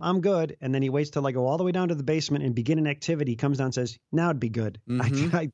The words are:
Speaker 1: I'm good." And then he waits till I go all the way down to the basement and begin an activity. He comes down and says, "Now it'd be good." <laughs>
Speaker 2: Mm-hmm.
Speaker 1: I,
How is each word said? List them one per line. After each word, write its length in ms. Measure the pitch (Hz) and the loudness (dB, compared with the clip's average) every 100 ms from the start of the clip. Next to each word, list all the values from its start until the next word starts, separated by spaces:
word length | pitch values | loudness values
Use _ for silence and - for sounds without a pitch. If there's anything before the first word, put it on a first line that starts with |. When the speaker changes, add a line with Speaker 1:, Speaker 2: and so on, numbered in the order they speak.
Speaker 1:
I'm 200 | 170 185 | 0 2
good." 360 | 190 180 160 - | 2 2 0 -4
And 120 | 135 | -2
then 80 | 135 | 0
he 80 | 135 | 2
waits 200 | 139 147 | 0 0
till 160 | 147 139 | -2 -2
I 40 | |
go 140 | 127 127 | 0 0
all 120 | 160 | 2
the 60 | |
way 80 | 185 | 0
down 180 | 180 180 | 0 0
to 60 | 151 | 0
the 80 | |
basement 400 | 135 156 147 147 | 0 0 0 0
and 120 | 135 117 | 0 0
begin 240 | 117 156 | 0 2
an 80 | 151 | 0
activity. 460 | 143 - 160 139 | -2 -2 -2 -2
He 20 | 117 | 0
comes 220 | 143 135 | 0 2
down 60 | 131 | 0
and 80 | 123 | -2
says, 220 | 120 - _ | -4 -6 _
"Now 180 | 156 170 | 0 2
it'd 100 | 139 | 0
be 100 | 117 | -2
good." 300 | 113 107 - | -2 -4 -6
<laughs> 60 | - | -4
Speaker 2:
Mm-hmm. 460 | 123 120 135 165 175 | 0 0 2 2 0
Speaker 1:
I, 40 | 151 | -2